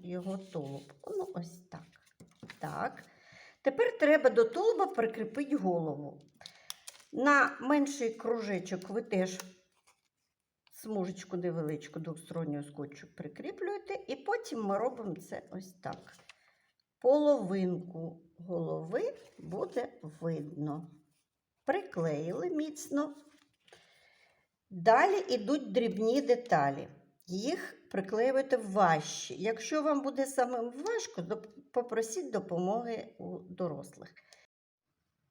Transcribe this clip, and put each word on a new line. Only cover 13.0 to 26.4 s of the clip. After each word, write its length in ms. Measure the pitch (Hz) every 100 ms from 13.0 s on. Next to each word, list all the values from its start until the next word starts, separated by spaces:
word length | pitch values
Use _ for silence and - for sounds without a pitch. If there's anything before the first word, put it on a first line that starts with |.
| -
прикріплюєте, 840 | - 147 - 294 - 392 403 - 403 381
і 80 | 277
потім 480 | - 453 - 233
ми 140 | 202 202
робимо 380 | 247 247 202 151 -
це 140 | - -
ось 220 | 185 190
так. 440 | - - - - - - - _ _ _ _ _ _
Половинку 1200 | 247 294 294 269 180 190 180 175 - 165 165 165 - -
голови 760 | 175 170 160 156 160 247 480 - - -
буде 500 | 160 190 359 - - -
видно. 880 | 151 - 165 156 151 143 151 151 165 - _ _ _ _ _ _
Приклеїли 840 | - 370 - 180 165 147 165 240 359
міцно. 640 | 311 311 302 - 285 294 - - _ _ _ _ - _ _ _ _ _ _ _ _ _
Далі 540 | 185 196 254 381 392 -
ідуть 440 | 240 202 294 226
дрібні 480 | 233 226 190 220 277
деталі. 680 | 277 240